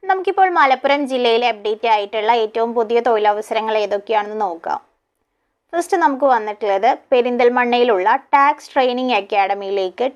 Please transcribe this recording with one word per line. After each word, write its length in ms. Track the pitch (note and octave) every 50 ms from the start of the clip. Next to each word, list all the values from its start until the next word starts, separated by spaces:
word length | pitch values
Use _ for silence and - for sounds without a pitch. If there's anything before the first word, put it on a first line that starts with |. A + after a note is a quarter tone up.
| -
നമുക്കിപ്പോൾ 440 | F#4+ F#4+ F#4+ F#4 G4 F#4 G4 F#4+ F#4
മലപ്പുറം 500 | F4 E4+ D4+ C4+ B3+ B3+ - C#4 C#4 C#4+ D4 B3
ജില്ലയിലെ 400 | C4 B3+ B3 A#3+ A3+ A3+ A#3+ A#3+
അപ്ഡേറ്റ് 400 | A3 G#3 G3+ G#3 G#3+ G#3+ - A#3
ആയിട്ടുള്ള 440 | A3 G#3+ G3+ G3+ - A3 G#3 A3 A#3
ഏറ്റവും 380 | A#3+ A3 G#3+ G#3+ A3+ A3+ A#3 A#3
പുതിയ 260 | A#3+ A#3 G#3+ A#3 A#3
തൊഴിലവസരങ്ങൾ 760 | A#3 B3+ A#3 G#3+ G#3 G#3 G#3 G#3 G#3+ - A3+ A3 A3 A3 A3 A3
ഏതൊക്കെയാണെന്ന് 600 | G#3+ G3+ G3+ G3+ G3+ - A3+ G#3 G#3 G#3 G#3+ G#3+
നോക്കാം. 400 | G#3 F#3+ E3+ E3 E3 - D2+ - _ _ _ _ _ _ _ _ _ _ _ _ _ _ _ _ _ _ -
ഫസ്റ്റ് 240 | E4+ E4+ - -
നമുക്ക് 280 | F4+ E4+ D4+ C#4 C4 C#4+
വന്നിട്ടുള്ളത് 760 | C#4 B3+ G#3+ G#3+ G#3+ G#3 G#3 - G#3 G3 G3 G3 A3 F3+ - _ _
പെരിന്തൽമണ്ണയിലുള്ള 1000 | - B3 A#3+ B3 B3 A#3+ B3 A#3+ B3 B3 A#3+ A#3+ A#3+ A#3+ A#3+ B3 A#3 - - G#3 A#3
ടാക്സ് 540 | C#4 - _ - C#4+ C#4 C#4+ D4 D4 - - -
ട്രെയിനിങ് 440 | D4 C4 B3+ B3 B3 B3+ B3+ B3 G#3
അക്കാഡമിയിലേക്ക് 880 | G3 - A3 G3+ G3 F#3+ G3+ G3+ G3+ G3 G3 G3 F#3+ F#3 F3+ - B3 C4+ C#4